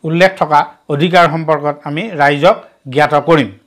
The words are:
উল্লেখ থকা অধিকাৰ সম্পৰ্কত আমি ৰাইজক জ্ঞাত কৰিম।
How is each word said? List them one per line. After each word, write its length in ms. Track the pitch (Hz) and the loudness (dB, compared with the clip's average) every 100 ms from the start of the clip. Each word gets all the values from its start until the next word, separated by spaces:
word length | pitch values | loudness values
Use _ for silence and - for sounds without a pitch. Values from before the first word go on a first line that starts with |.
উল্লেখ 260 | 160 165 185 185 | -4 0 0 0
থকা 200 | 156 147 151 _ _ | 0 0 0 _ _
অধিকাৰ 360 | 147 170 175 170 | -4 0 2 2
সম্পৰ্কত 400 | 160 156 151 147 147 151 | 0 -4 -2 -2 -8 -8
আমি 140 | 147 220 170 | -8 -8 -2
ৰাইজক 360 | 143 147 165 226 - _ 139 | 0 2 2 0 -6 _ -8
জ্ঞাত 220 | 131 147 147 139 | -2 0 0 2
কৰিম। 200 | 165 113 98 | 0 0 -8